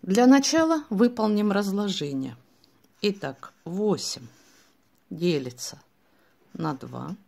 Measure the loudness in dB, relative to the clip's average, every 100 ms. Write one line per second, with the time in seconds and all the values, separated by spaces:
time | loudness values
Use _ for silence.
0 | 0 6 8 8 6 2 2 0 -2 2
1 | 2 2 0 2 2 0 0 -2 -4 -4
2 | -4 -6 -8 -10 _ _ _ _ _ _
3 | -4 -2 -10 -10 -18 _ -10 -4 0 0
4 | -4 -10 -14 _ _ _ _ _ _ _
5 | _ -4 -2 0 -4 -10 -14 -16 _ _
6 | _ _ _ _ _ -8 -6 -6 -10 -12
7 | -12 -14